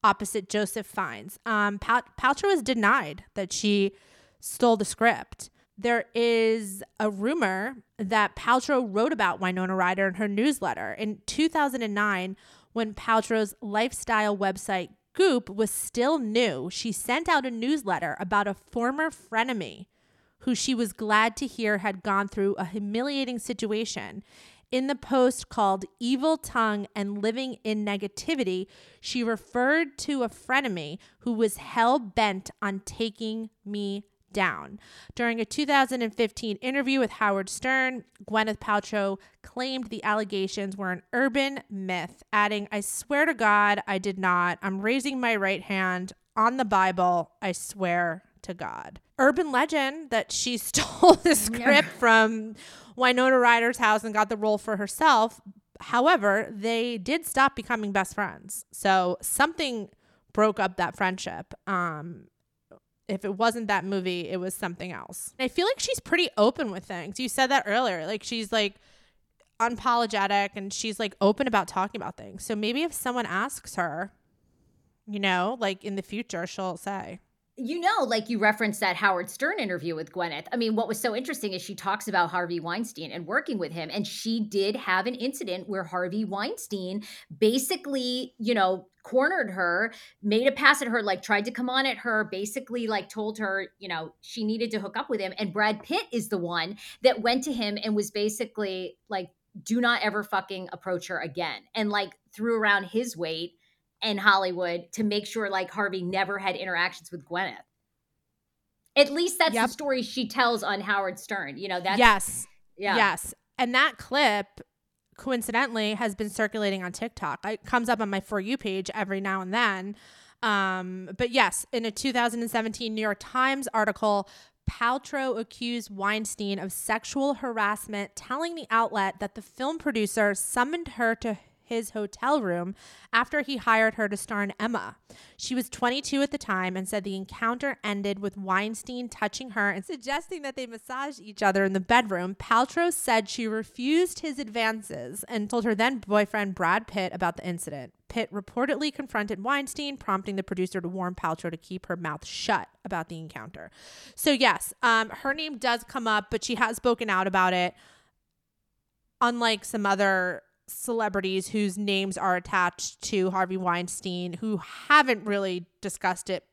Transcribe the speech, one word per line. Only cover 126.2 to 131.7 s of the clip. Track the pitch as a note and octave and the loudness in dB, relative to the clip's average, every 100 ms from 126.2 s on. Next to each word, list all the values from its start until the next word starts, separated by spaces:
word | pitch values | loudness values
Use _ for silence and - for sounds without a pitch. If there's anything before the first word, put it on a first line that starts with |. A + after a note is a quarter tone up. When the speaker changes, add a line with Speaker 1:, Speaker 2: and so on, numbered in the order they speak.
| A3 - G3+ G3 | -4 -6 -4 -4
Speaker 1:
of | F#3+ | -4
sexual | - - A3+ - C#4 C4+ C4+ | -8 -2 -2 -2 -2 0 0
harassment, | C4 A3+ G3+ G#3 - G#3+ G3+ - | -4 0 0 0 -4 -6 -6 -10
telling | - C4 E4+ E4+ | -8 -6 -4 -6
the | C#4 | -2
outlet | A3+ A3+ G#3+ G3 F#3 | 0 2 0 -2 -2
that | G3+ - | -8 -8
the | |
film | G3+ - C4 E4 | -20 -6 -4 -2
producer | - A3+ G#3 - G#3 G3 | -2 0 -2 2 2 2
summoned | - - B3+ E4+ E4+ | -2 0 0 0 -6
her | - A#3 A3+ | -2 -2 0
to | A#3+ G#3 _ _ | -4 -6 _ _
his | _ | _